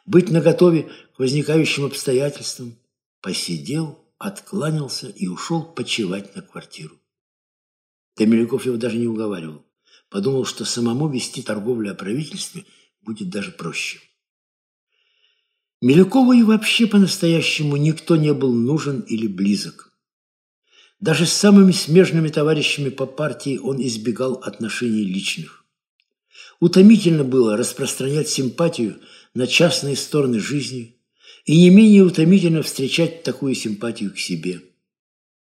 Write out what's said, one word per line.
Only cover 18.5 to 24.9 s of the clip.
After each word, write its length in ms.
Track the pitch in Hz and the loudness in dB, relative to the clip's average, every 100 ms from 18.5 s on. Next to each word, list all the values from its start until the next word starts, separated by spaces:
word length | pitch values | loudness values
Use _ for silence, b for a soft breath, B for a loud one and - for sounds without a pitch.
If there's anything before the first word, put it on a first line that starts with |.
нужен 460 | 120 120 156 143 127 | 0 0 -2 -4 -8
или 260 | - 110 110 | -6 -6 -6
близок. 680 | 92 101 95 82 - _ _ _ _ _ _ _ _ b b b _ | -2 -2 -2 -6 -16 _ _ _ _ _ _ _ _ b b b _
Даже 260 | 151 151 165 | -2 0 0
с 60 | |
самыми 400 | - 202 202 190 | 2 6 8 8
смежными 560 | - 143 175 175 160 156 | 4 2 4 4 0 -2
товарищами 600 | 156 147 151 - - 135 | 0 0 0 -2 -4 -6
по 160 | - | -6
партии 540 | 131 - 151 - 143 127 | -8 -6 -8 -8 -8 -6
он 240 | 131 135 | -6 -6
избегал 520 | 117 110 120 104 131 | -6 -6 -6 -4 -6
отношений 680 | 120 - - 110 - 120 | -6 -12 -10 -10 -6 -4